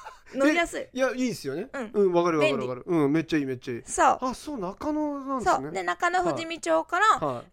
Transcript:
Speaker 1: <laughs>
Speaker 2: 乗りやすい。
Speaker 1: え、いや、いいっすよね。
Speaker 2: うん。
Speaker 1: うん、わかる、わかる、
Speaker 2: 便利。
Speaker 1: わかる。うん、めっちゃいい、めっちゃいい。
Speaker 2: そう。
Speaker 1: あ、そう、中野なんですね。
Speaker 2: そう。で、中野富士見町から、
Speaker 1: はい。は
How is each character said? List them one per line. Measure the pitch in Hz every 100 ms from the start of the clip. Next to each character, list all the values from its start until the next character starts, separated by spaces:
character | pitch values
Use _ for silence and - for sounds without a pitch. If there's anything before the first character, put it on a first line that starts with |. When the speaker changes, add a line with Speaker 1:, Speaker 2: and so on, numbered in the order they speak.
Speaker 1:
<laughs> | - - - 254
Speaker 2:
乗 |
り | 277
や | 330 339
す | 311
い。 |
Speaker 1:
え、 | -
い | 254
や、 | 262
い |
い | 247 254
っ |
す | 170 139
よ |
ね。 | 139 -
Speaker 2:
う | 277
ん。 | 220
Speaker 1:
う | 208 196
ん、 |
わ | 175
か | 175
る、 | 160
わ |
か | 151
る、 | 135
Speaker 2:
便 |
利。 | 123
Speaker 1:
わ |
か | 123
る。 | 123
う | 170 143
ん、 |
め | 156
っ |
ち | 160 160
ゃ |
い |
い、 | 135
め |
っ | 127
ち | -
ゃ |
い | 117
い。 | -
Speaker 2:
そ | -
う。 | 277 -
Speaker 1:
あ、 | 254
そ | 233 -
う、 | 285
中 | 180 202 294
野 | 302 302 285
な | 269 269
ん |
で | 208
す | 339
ね。 |
Speaker 2:
そ | -
う。 |
で、 | 381
中 | 359 349 359
野 | 359
富 | 359 294
士 |
見 | 330 330
町 | 339 320
か | 320 349
ら、 | 440
Speaker 1:
は | -
い。 | 151 120
は | -